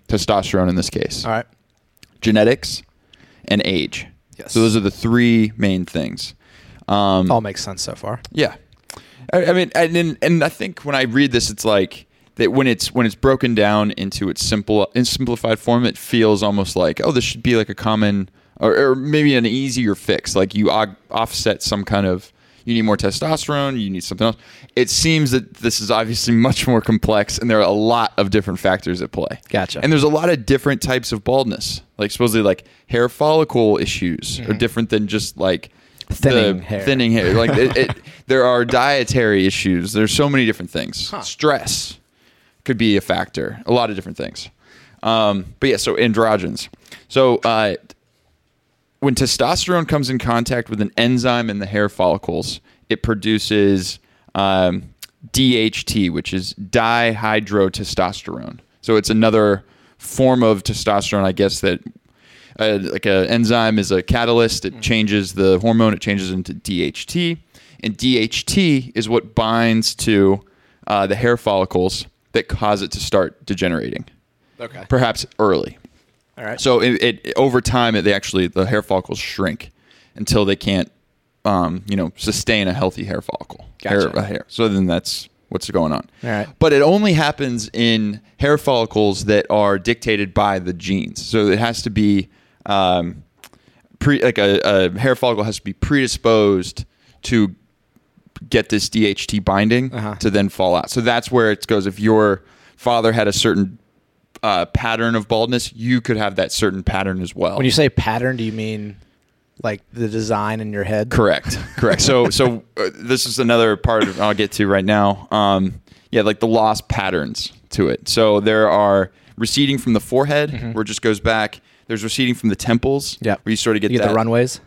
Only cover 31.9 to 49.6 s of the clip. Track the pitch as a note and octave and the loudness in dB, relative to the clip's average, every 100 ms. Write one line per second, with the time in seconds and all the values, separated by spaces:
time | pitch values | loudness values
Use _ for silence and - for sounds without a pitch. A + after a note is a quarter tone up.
31.9 | - G#2 - A#2+ A2 G2+ F#2 - _ - | -6 -4 0 0 2 2 0 -4 _ -4
32.9 | A#2+ A#2+ - D3+ D#3+ D#3 A#2+ A2 G2 - | 0 0 0 2 2 2 2 2 2 0
33.9 | - F2+ D#2+ - - G#2+ G#2 A#2 A#2 A2+ | -4 -4 -4 -8 -8 -4 -2 -2 -2 -2
34.9 | G#2+ G#2 G#2 - - F#2 F2+ - _ _ | -2 0 -4 -6 -4 -2 -2 -6 _ _
35.9 | - - - C#3 B2 G#2 F#2 F2 G#2 A2+ | -16 -10 -2 2 4 2 -2 -6 -6 -2
36.9 | C3 A#2 A2+ F2+ A2+ A#2 B2+ B2+ B2 B2+ | 0 2 2 2 2 2 2 2 2 -2
37.9 | - - - - C3 B2 B2 A#2+ B2 C3+ | -4 -14 -10 0 2 4 2 2 2 2
38.9 | C#3 A#2 B2+ A2 G2 F#2+ - G2 F2 F#2+ | 0 0 2 4 4 2 0 0 0 0
39.9 | G#2+ G#2+ - C#3+ C3+ A2 - F2 - - | 0 0 2 2 2 0 -2 -6 -8 -8
40.9 | - - G3 - - D3+ C#3 - - - | -10 -10 -10 -12 -2 0 0 -2 -6 -8
41.9 | - _ _ _ _ _ _ - A2+ A2+ | -14 _ _ _ _ _ _ -4 0 2
42.9 | G2 - E2+ - - G#1+ G#2+ - A#2+ A2+ | 2 0 -2 -4 -6 -8 -6 -2 0 0
43.9 | F#2 F2+ - - - - _ _ - _ | -4 -10 -10 -10 -12 -18 _ _ -20 _
44.9 | - A2 A2+ G#2 G2 F#2 - C#3 G#2 A#2+ | -6 -2 2 2 0 -6 -4 -2 0 0
45.9 | - A#2 G#2+ A2+ G#2+ F2+ - - - - | 0 2 2 2 2 -2 -8 -14 -20 -20
46.9 | - - C3+ C3 A2 A2+ A2 G#2+ F2 - | -20 -4 2 4 4 0 0 0 -4 -10
47.9 | - _ _ _ _ _ _ _ _ _ | -20 _ _ _ _ _ _ _ _ _
48.9 | - C#3 A#2+ B2+ - B2+ F3+ | -4 -2 0 0 0 0 0